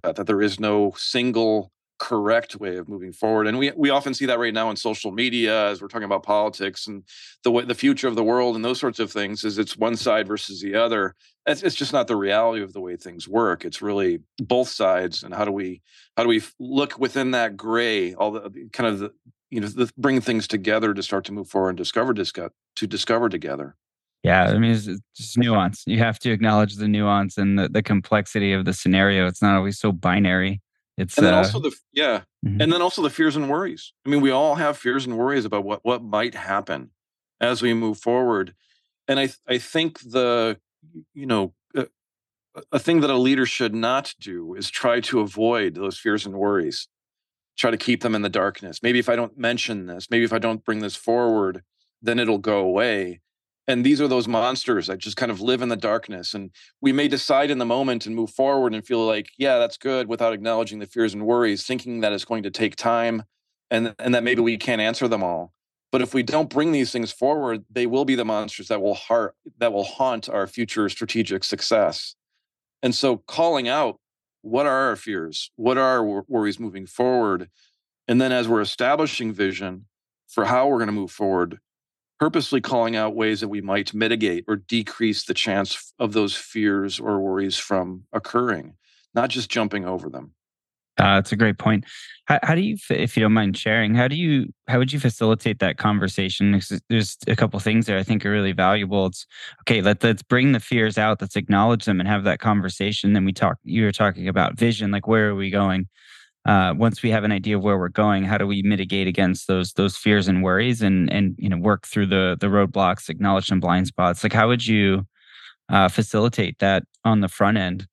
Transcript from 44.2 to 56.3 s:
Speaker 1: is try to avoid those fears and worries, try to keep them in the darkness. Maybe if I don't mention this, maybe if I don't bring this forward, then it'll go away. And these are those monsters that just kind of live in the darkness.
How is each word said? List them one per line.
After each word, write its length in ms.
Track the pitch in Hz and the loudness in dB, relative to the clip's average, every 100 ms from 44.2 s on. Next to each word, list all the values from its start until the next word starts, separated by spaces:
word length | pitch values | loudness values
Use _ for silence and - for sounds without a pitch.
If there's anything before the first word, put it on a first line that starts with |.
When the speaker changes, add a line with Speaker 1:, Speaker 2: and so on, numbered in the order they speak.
| 104 87 82 95 | -12 -12 -10 -10
Speaker 1:
is 120 | 98 | -8
try 300 | - 127 120 | -2 0 0
to 220 | 117 120 | 0 -2
avoid 560 | 104 101 113 120 98 78 | -2 0 0 2 -2 -4
those 200 | 98 - | -6 -4
fears 300 | 110 104 101 | -2 -2 -2
and 80 | |
worries, 540 | 95 101 101 80 - - _ _ _ _ _ _ - | -4 0 0 -2 -6 -12 _ _ _ _ _ _ -4
try 140 | 120 | -2
to 60 | 113 | 0
keep 260 | - 120 | -2 -2
them 140 | 120 107 | 0 -2
in 60 | |
the 60 | 101 | -2
darkness. 540 | 104 98 - 92 76 | -2 -2 -4 -14 -6
Maybe 160 | 120 123 | -2 0
if 100 | 117 | 0
I 60 | |
don't 240 | 120 117 95 | -2 -4 -4
mention 480 | 120 120 - 104 90 | -4 -2 -4 -8 -10
this, 240 | 87 - | -12 -2
maybe 140 | 117 | 0
if 80 | 117 | 0
I 80 | 113 | 0
don't 240 | 113 110 | -2 -4
bring 160 | - 107 | -4 -4
this 160 | 104 - | -4 -6
forward, 680 | - 120 120 110 98 92 - _ _ _ | -2 0 2 2 0 -4 -14 _ _ _
then 160 | 117 120 | -2 0
it'll 200 | 113 101 | 0 0
go 200 | 107 101 | 0 0
away. 600 | 92 95 120 104 90 87 _ _ _ _ - | 2 2 0 0 -4 -10 _ _ _ _ -2
And 160 | 123 | 2
these 160 | 127 143 | 4 4
are 80 | 147 | 2
those 180 | 127 113 | 0 0
monsters 600 | 113 120 131 - 107 90 | 0 0 -2 -2 -2 -2
that 100 | 92 | -8
just 180 | 113 101 | -8 -6
kind 140 | 120 | -4
of 100 | 98 | -2
live 220 | 113 127 | 0 0
in 60 | 123 | 0
the 80 | 110 | -2
darkness. 580 | 110 110 110 95 87 | -2 -2 -4 -12 -10